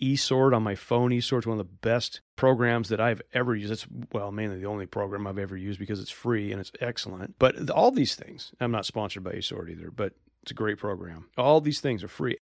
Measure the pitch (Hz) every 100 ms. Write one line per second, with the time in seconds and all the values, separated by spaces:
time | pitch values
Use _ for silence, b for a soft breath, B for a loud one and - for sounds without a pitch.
0 | 131 139 - 131 135 120 107 98 - 120
1 | 123 123 - 127 113 107 92 92 113 117
2 | - - _ - 131 123 120 117 107 107
3 | 117 107 - 127 123 110 104 110 - -
4 | 120 113 101 104 107 95 98 104 92 107
5 | 101 101 101 95 95 95 98 98 101 104
6 | 98 - 120 113 101 101 92 - 123 -
7 | 104 92 95 - 127 - 135 151 233 262
8 | 127 - - - - _ 120 113 - 117
9 | 104 98 92 90 92 - 85 82 85 -
10 | 98 - _ _ - - 107 104 107 92
11 | 87 82 85 - 127 156 147 147 143 110
12 | 92 - - -